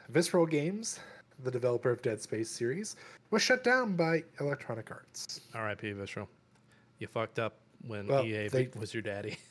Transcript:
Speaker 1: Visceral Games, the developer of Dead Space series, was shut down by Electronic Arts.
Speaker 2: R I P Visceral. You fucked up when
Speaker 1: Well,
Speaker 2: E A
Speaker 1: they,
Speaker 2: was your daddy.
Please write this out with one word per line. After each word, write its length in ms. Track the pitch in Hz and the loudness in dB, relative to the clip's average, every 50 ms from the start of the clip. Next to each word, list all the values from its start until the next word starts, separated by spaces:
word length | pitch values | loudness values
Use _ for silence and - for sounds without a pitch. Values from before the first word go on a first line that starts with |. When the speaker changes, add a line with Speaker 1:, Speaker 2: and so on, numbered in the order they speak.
| - - | -10 0
Speaker 1:
Visceral 380 | 117 160 170 - - 180 165 | 2 2 2 4 4 4 4
Games, 540 | 165 160 147 147 175 196 220 226 - - - - - - - - _ - - | 4 4 2 2 0 -2 -4 -6 -8 -8 -8 -12 -16 -20 -20 -20 _ -16 -8
the 80 | 127 127 | -4 -4
developer 400 | 123 120 123 123 120 117 - 127 | -2 0 2 2 2 2 2 2
of 100 | 120 - | 0 2
Dead 180 | - 120 107 107 | 0 -2 -2 -2
Space 280 | - - - 110 113 - | -4 -4 -4 -4 -4 -4
series, 460 | - - 117 117 139 190 220 - - - - - - - _ _ | -4 -2 -2 0 0 -2 -4 -6 -10 -12 -16 -20 -20 -20 _ _
was 120 | 214 214 | 2 4
shut 200 | - - 254 254 | 6 4 4 4
down 320 | - 240 254 262 247 214 185 | 6 4 4 6 4 2 2
by 280 | 170 165 160 165 160 160 - - - | 2 4 4 4 2 0 -4 -6 -4
Electronic 500 | 143 143 143 - - - 117 110 107 - | -2 -2 -2 -2 -4 -6 -6 -6 -8 -10
Arts. 520 | - - - _ - - - - - - - - - | -14 -14 -16 _ -14 -12 -10 -10 -12 -12 -12 -10 -6
Speaker 2:
R 140 | 113 110 107 | -4 -4 -4
I 60 | 101 | -4
P 180 | - 110 107 | -4 -4 -6
Visceral. 360 | 101 98 98 98 - 107 101 - - _ _ _ _ _ _ _ - _ _ _ _ - | -4 -6 -6 -6 -6 -8 -8 -8 -12 _ _ _ _ _ _ _ -20 _ _ _ _ -12
You 80 | 110 | -10
fucked 320 | - - 117 113 - - 127 | -4 -2 -2 -2 -2 0 -2
up 180 | 113 110 - - _ _ - - - | -2 -2 -4 -8 _ _ -20 -14 -10
when 200 | 117 107 104 101 | -8 -8 -4 0
Speaker 1:
Well, 180 | 120 139 139 120 | 2 4 4 4
Speaker 2:
E 100 | 113 107 | 2 0
A 140 | 107 104 104 | -2 0 2
Speaker 1:
they, 200 | 131 131 131 127 - 107 | 2 2 2 2 -2 -8
Speaker 2:
was 160 | 107 - - | -8 -6 -4
your 80 | 113 | -4
daddy. 360 | 104 107 98 101 104 104 - - - - | -4 -2 -4 -4 -4 -6 -8 -8 -12 -20